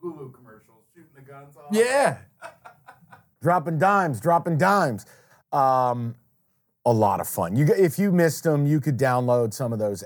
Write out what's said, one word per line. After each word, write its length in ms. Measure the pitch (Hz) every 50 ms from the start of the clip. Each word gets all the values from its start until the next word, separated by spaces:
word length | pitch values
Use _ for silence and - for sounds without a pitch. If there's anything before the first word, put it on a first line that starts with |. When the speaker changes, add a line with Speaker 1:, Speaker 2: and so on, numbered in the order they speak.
| 175
Speaker 1:
Hulu 300 | 175 160 - 135 127 123
commercials, 500 | - 123 120 110 104 _ _ _ _ _ _ _
shooting 160 | 170 156 _ 135
the 80 | 139 131
guns 340 | 135 139 139 143 139 -
off. 100 | - - 143 -
Speaker 2:
Yeah. 460 | 214 233 247 262 277 269 214 - - - _ _ _ -
Speaker 3:
<laughs> 60 | - - _ _ - - _ _ - - _ _ _ - - _ _ _ _ -
Dropping 360 | 160 175 180 151 170 165 151
dimes, 420 | 175 190 202 202 185 165 139 104
dropping 380 | - 170 170 170 165 175 170 143
dimes. 480 | 170 190 202 202 175 143 117 92 - - - _ _ _ _ _ _ _ -
Um, 640 | 143 135 131 131 131 127 123 120 120 120 117 113 - _ _ _ _ _ _ _ _ _ _ _ _ _
a 80 | 120 120
lot 280 | 113 107 101 95 90
of 80 | 85 -
fun. 260 | - - 92 85 95
You 120 | 127 147
g-, 60 | 147 220
if 240 | 190 190 170 - -
you 120 | 196 202
missed 320 | 180 180 170 160 - - -
them, 240 | 165 151 143 143
you 140 | 143 151 151
could 180 | 131 156 139 107
download 560 | 131 131 123 123 123 123 123 123 120 110 -
some 180 | - 135 120 117
of 60 | 107
those 240 | 107 104 101 90 95